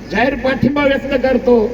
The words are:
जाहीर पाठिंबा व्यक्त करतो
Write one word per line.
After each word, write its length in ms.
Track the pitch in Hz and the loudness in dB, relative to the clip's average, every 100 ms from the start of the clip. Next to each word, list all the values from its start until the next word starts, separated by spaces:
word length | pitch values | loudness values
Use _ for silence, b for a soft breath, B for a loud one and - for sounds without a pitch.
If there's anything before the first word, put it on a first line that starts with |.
| - | -6
जाहीर 240 | 190 262 269 | -2 0 0
पाठिंबा 480 | 262 269 254 285 | -2 0 0 2
व्यक्त 300 | 285 269 247 277 | 0 0 -2 -2
करतो 460 | 262 240 233 240 214 | 0 0 2 2 2